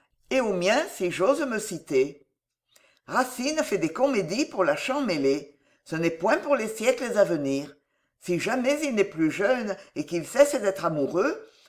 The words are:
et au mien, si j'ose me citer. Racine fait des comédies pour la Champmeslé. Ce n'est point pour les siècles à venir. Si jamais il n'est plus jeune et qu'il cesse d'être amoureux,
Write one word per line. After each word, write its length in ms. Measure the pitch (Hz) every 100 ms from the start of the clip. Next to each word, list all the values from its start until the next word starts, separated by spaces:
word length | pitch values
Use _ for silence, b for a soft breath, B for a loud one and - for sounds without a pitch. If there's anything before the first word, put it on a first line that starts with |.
| b _ _
et 100 | 262
au 140 | 226
mien, 260 | 185 180 247 370
si 160 | - 180
j'ose 320 | 160 196 285
me 160 | 277 214
citer. 680 | - 170 - 139 139 - _ _ _ _ _ b b b -
Racine 560 | 196 254 - 262 311
fait 140 | 302 190
des 140 | 156
comédies 540 | - 269 240 160 214 -
pour 160 | 233
la 140 | 170 151
Champmeslé. 840 | - 277 254 160 135 143 - _ _ _
Ce 120 | - 160
n'est 160 | 165
point 240 | - 196 320
pour 180 | 330
les 140 | 269 220
siècles 500 | - 220 247 240 202
à 60 |
venir. 500 | 185 165 139 139 147 - _ _ _ _
Si 180 | - 175
jamais 400 | 202 254 247 294
il 100 | 302
n'est 80 | 220
plus 300 | 190 160 156
jeune 440 | 156 208 254 208 190 B -
et 100 | -
qu'il 180 | 170
cesse 300 | 151 240 285
d'être 300 | 285 208 190
amoureux, 600 | 175 151 135 170 226 220 B B